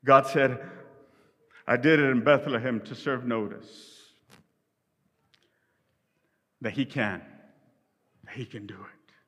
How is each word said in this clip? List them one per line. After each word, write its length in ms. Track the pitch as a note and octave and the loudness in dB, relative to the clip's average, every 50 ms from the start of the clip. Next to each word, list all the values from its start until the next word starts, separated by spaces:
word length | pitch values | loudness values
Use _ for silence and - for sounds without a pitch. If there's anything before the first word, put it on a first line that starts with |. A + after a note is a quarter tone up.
| - | 6
God 220 | C3 C3+ C3+ C3+ | 8 6 6 6
said, 340 | - - D3+ C3+ C3 - - - - - - - - - - - _ _ _ _ _ _ _ _ _ _ - - | 4 0 2 2 2 0 -2 -10 -16 -18 -20 -20 -20 -20 -20 -20 _ _ _ _ _ _ _ _ _ _ -20 -4
"I 100 | - A#2+ | -2 -2
did 220 | B2 B2 D3+ D#3+ D3+ | 2 4 4 4 6
it 120 | D3 C3+ | 4 2
in 120 | B2+ A#2+ A2 | 2 2 4
Bethlehem 580 | C#3 D3 C3+ C#3 D3 C3 A2+ A#2 C3 A#2+ G#2+ G2+ | 4 4 4 2 -2 -4 -4 -4 -4 -6 -6 -8
to 120 | - C3 | -10 -16
serve 300 | - - C#3+ C3+ B2 B2 | -10 -6 -6 -6 -4 -4
notice 680 | B2 A#2 A2+ G#2+ G2+ - G#2+ - - - - - - - - - _ _ _ _ _ - - _ _ _ _ _ _ _ _ _ _ _ _ _ _ _ _ _ _ _ _ _ _ _ _ _ _ _ _ _ _ _ _ _ _ _ _ _ _ _ _ _ _ _ _ | -4 -4 -4 -4 -6 -10 -14 -18 -20 -20 -20 -20 -20 -20 -20 -20 _ _ _ _ _ -20 -20 _ _ _ _ _ _ _ _ _ _ _ _ _ _ _ _ _ _ _ _ _ _ _ _ _ _ _ _ _ _ _ _ _ _ _ _ _ _ _ _ _ _ _ _
that 120 | - A2 G2+ | -8 -8 -4
he 120 | - C3+ | -4 -6
can, 380 | - - C#3+ A#2 G#2 F#2+ E2+ - - - - - - _ _ _ _ _ _ _ _ _ _ _ _ _ _ _ | -4 -2 -4 -4 -4 -4 -8 -12 -18 -20 -20 -20 -20 _ _ _ _ _ _ _ _ _ _ _ _ _ _ _
that 100 | - - | -18 -14
he 100 | B2+ B2+ | -14 -14
can 220 | - - A2+ G#2 | -14 -14 -18 -16
do 80 | G2+ G2 | -16 -18
it." 380 | F#2 G2 - - _ _ _ _ _ _ | -18 -18 -20 -20 _ _ _ _ _ _